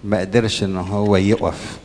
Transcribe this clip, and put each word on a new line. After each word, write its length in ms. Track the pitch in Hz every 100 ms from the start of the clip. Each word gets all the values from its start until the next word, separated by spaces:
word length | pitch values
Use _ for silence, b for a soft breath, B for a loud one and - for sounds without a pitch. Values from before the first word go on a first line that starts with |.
ما 160 | 101 101
قدرش 420 | 95 110 110 -
إن 140 | 98 95
هو 400 | 90 101 104 98
يقف 640 | 98 113 87 - - -